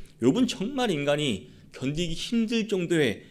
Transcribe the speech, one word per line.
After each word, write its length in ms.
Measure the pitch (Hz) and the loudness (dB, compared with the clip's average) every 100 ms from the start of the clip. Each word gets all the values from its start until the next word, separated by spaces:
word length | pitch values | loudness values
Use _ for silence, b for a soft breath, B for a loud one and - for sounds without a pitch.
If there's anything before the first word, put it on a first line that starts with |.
| B B | B B
욥은 260 | 117 180 262 | 2 4 2
정말 420 | - 202 285 247 | 0 -6 -2 0
인간이 580 | 151 143 147 151 98 B B B | 0 0 0 0 -2 B B B
견디기 420 | - 131 151 175 | -8 -4 -2 -4
힘들 540 | - - 233 220 233 214 | -4 -2 0 0 0 0
정도의 560 | 190 170 165 135 98 B | -2 0 2 2 0 B